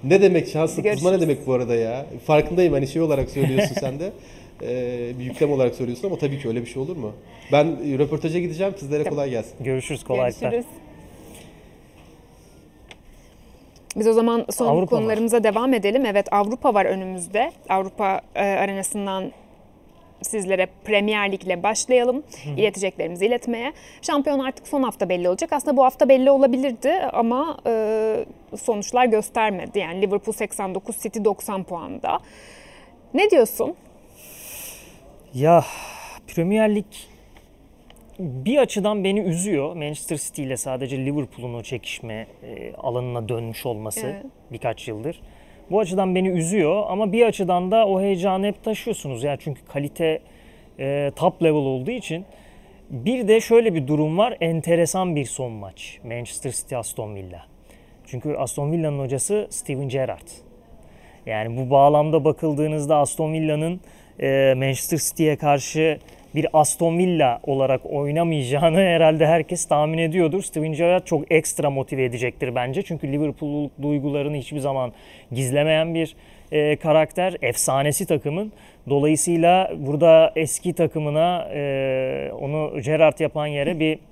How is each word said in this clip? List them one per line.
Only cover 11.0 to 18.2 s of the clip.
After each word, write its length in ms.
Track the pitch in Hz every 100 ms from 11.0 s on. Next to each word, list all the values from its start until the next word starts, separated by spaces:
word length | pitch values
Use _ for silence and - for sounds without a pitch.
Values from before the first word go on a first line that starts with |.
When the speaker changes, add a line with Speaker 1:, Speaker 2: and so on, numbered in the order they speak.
| - - - - - - - - - - - - - - - - - - - - - - - - - - - - - -
Speaker 2:
Biz 120 | 220
o 60 |
zaman 320 | 226 233 233 -
son 180 | - 240
Speaker 3:
Avrupa 280 | 151 180 233
mı? 60 |
Speaker 2:
konularımıza 420 | 220 214 233 233
devam 300 | 214 208 254
edelim. 320 | 240 202 247 247
Evet, 280 | 202 196
Avrupa 400 | 202 208 247 285
var 120 | 202 185
önümüzde. 640 | 190 190 185 170 202 277 - -
Avrupa, 520 | 190 190 - 202 190